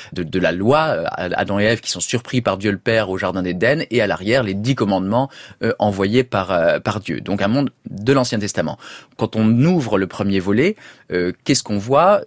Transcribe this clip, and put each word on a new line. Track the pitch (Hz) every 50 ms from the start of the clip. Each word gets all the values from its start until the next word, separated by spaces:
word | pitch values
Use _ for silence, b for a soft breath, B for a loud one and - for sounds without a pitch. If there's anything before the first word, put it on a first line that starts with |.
| B B
de, | B 90 85
de | 76 - 92
la | 87 80
loi, | 87 90 101 117 143 156
euh, | 160 156 113 82 82 - -
Adam | - 90 87 - - 101 - 98 101
et | 104
Ève | 110 117 110
qui | - -
sont | - 87
surpris | - - - 120 - - 135 123
par | 117 104 98 98
Dieu | 101 107
le | 98 -
Père | - 117 113 110 107 92
au | 95 90
Jardin | 98 92 90 92 90
d'Éden, | 90 87 87 98 120 147 160 - -
et | 117 120
à | 107 98
l'arrière, | 87 80 90 107 123 135
les | 117 98 95
dix | 101 107 131 135
commandements, | - 113 101 98 92 95 98 110 123 139 139 B B B B B B 107
euh, | 113 - -
envoyés | 104 104 98 95 98 98 113 127 123
par, | - - 101 92 90
euh, | 92 85 82 85 76 76
par | - 110 101 107
Dieu. | - - 73 -
Donc, | - 95 98 101 98
un | 104
monde | 117 143 139 - _ _ _ 120
de | - 95 104 131
l'Ancien | 139 131 123 - 120 107
Testament. | 101 98 - 95 82 76 76 - B B B B B B B -
Quand | 113 - -
on | 110 110 110 117 117 143
ouvre | 170 185 165 123 110 107 98
le | 95 87
premier | - - 101 101 98 98
volet, | 87 101 101 117 151 202 214 B B B B B B B
euh, | 90 90 87 90 - _ -
qu'est-ce | - 139 -
qu'on | - - 104 101
voit ? | 101 120 135 147 170 196 208 196 -